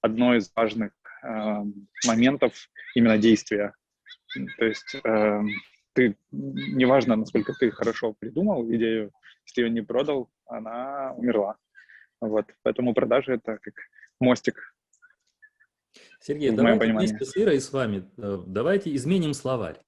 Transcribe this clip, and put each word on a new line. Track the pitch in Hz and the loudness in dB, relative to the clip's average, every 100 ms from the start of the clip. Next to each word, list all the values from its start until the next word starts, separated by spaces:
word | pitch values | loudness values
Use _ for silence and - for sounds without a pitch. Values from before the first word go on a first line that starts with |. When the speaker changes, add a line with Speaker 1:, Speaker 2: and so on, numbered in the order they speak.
Speaker 1:
одно | 117 113 123 120 | 0 2 4 4
из | 95 - | 2 0
важных, | 113 107 104 _ - - | 0 0 -6 _ -20 -16
э, | 131 110 107 104 104 101 - - 120 | -10 -6 -4 -4 -6 -10 -18 -4 0
моментов | 113 123 139 123 - - - - 127 | 4 4 4 0 0 -20 -20 -4 2
именно | 117 110 | 4 6
действия. | 110 110 - 104 104 - _ _ - - _ - - - | 6 4 2 -4 -4 -8 _ _ -20 -20 _ -10 -10 -2
То | 113 | -2
есть, | 107 - 139 113 | -2 -10 -6 -2
э, | 110 107 104 104 104 - _ _ | 2 2 0 -2 -6 -12 _ _
ты, | - 123 101 _ | 2 2 0 _
неважно, | 139 139 135 - 139 127 135 120 110 | -10 -8 -8 -4 2 4 4 4 0
насколько | 107 117 104 - | 0 -2 -2 0
ты | 120 | -2
хорошо | - 113 110 117 104 | 0 -4 -2 -6 -6
придумал | 110 117 202 170 113 113 | -8 -2 0 0 -2 0
идею, | 113 113 104 _ - _ - | 0 -2 -4 _ -20 _ -8
если | - | -2
ты | |
ее | 117 | 0
не | 117 | -2
продал, | 107 120 143 143 117 _ _ | -2 -2 0 -2 -6 _ _
она | 117 113 117 131 139 135 127 | -12 -10 -10 -10 -8 -10 -4
умерла. | 120 110 98 110 _ _ - - _ _ | -2 0 -2 -6 _ _ -20 -20 _ _
Вот. | 110 107 104 _ | -4 -2 -4 _
Поэтому | - - 123 117 | -4 -2 0 0
продажи — | 120 123 135 123 | 2 0 0 -6
это | - 107 | -6 -10
как | - - - _ - _ | -12 -18 -20 _ -20 _
мостик. | 127 123 - - - _ _ _ _ _ _ _ - _ _ _ _ - - _ | 2 2 0 -6 -18 _ _ _ _ _ _ _ -20 _ _ _ _ -20 -20 _
Speaker 2:
Сергей, | - 147 139 | -8 -2 0
Speaker 1:
В | 110 | 4
моем | 117 110 | 4 6
Speaker 2:
давайте | |
Speaker 1:
понимании. | 113 110 - - | 4 2 0 0
Speaker 2:
вместе | 135 | -4
с | 185 | 0
Ирой, | 214 143 | 2 2
с | 131 | 0
вами, | 135 120 98 92 - | -2 -2 -2 -6 -10
э, | 104 98 90 | -6 -6 -4
давайте | 95 139 196 196 139 | -2 0 0 0 -4
изменим | 127 190 160 | 0 0 0
словарь. | 143 131 127 90 - | -4 -4 -4 -4 -10